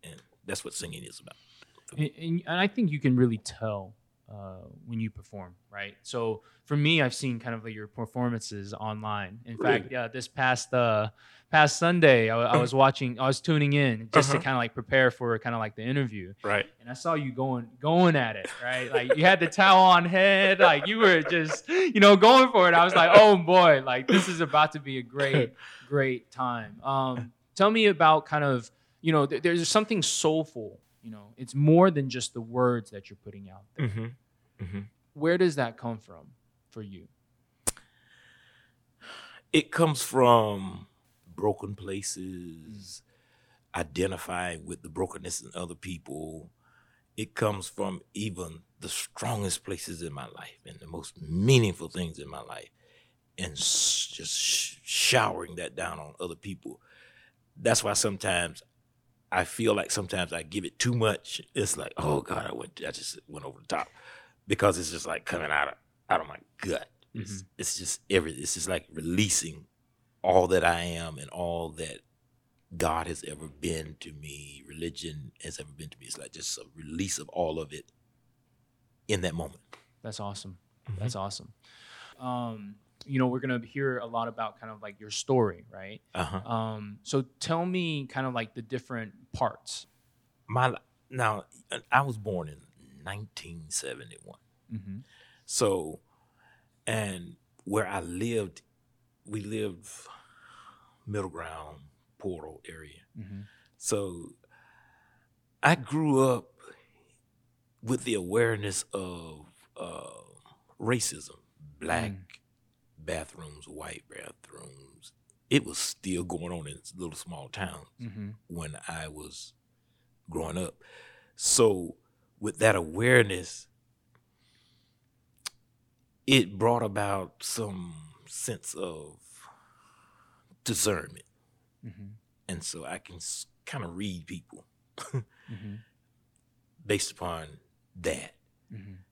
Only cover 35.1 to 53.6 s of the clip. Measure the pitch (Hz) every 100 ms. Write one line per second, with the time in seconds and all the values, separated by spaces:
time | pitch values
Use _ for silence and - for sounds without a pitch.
35.1 | - 160 180 185 143 120 113 120 113 -
36.1 | 85 71 _ _ _ _ 113 104 92 80
37.1 | _ _ _ _ _ - - _ _ _
38.1 | _ _ _ _ _ _ _ _ _ -
39.1 | - - - _ 156 - - 165 139 -
40.1 | 131 123 117 107 101 95 90 92 _ _
41.1 | _ _ 85 104 101 98 101 98 98 98
42.1 | - 92 90 87 82 78 107 92 - _
43.1 | _ _ _ _ _ _ - 80 73 92
44.1 | 90 - 90 90 82 80 87 85 80 95
45.1 | - 85 - - 87 87 85 92 85 -
46.1 | 71 78 80 80 _ _ _ _ _ _
47.1 | - 110 - 110 101 - - 98 90 _
48.1 | - 117 87 85 80 _ _ 76 - -
49.1 | - 117 113 98 - - 92 - 85 82
50.1 | 71 60 - - - - - 80 82 80
51.1 | - 76 85 107 135 110 82 82 90 87
52.1 | 76 73 71 - - - _ _ _ _
53.1 | _ _ - 87 71